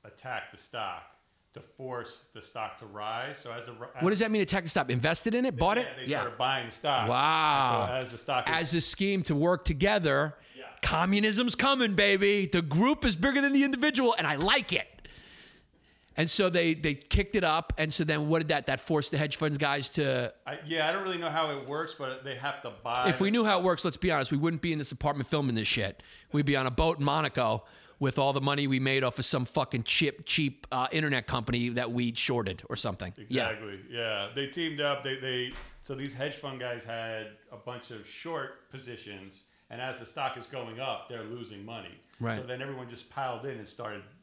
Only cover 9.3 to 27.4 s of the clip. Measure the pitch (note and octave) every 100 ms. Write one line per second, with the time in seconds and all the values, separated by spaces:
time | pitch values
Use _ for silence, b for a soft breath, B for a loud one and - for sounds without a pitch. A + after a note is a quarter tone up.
9.3 | C#3+ E3+ F3+ - D3 F#3+ G#3 D#3 C3+ D3+
10.3 | D3 B B - - - D#3+ F3+ G3+ G#3+
11.3 | G#3 B3 - C4+ C4+ A#3 G3 G3+ G3 G3+
12.3 | G#3 F#3+ F3 E3 D#3 B3 D4+ C4 E3+ C4+
13.3 | C#4 C#4 C#4 C#4 C4+ D4+ B3+ B3 A3+ D#3
14.3 | C#3+ F#3 C#4 G#3 F3 - - B B B
15.3 | B B B B _ b b b - D#3+
16.3 | - F#3 F3 E3+ D#3+ D3+ C#3+ - G3+ G3
17.3 | G#3 F3 D#3+ - - D#3 D3+ D#3 D3+ D3+
18.3 | D#3+ D#3 D3 C#3 C3+ - D#3 C3+ C#3+ D3+
19.3 | - D#3 C#3+ C#3+ C#3+ C3 - C#3+ B2+ A#2+
20.3 | - C3 D3 D3+ E3 D#3 F#3+ F#3+ F3 E3
21.3 | D3+ D#3 C#3 B2+ D3 D#3+ - C3 C3+ C3
22.3 | A#2+ C#3 - A#2+ - A#2+ B2 B2+ C#3 G3
23.3 | A#3 G#3+ F#3 F3+ E3+ F3 - F3+ D3+ B2+
24.3 | C#3+ E3 E3 E3+ D3+ C3+ C3 D3+ C#3+ B2+
25.3 | D#3 C#3 A2+ G#2 - G2 - B B B
26.3 | C#3+ C#3+ C#3+ C3 A#2 D#3+ D3+ C#3 D3+ D3
27.3 | -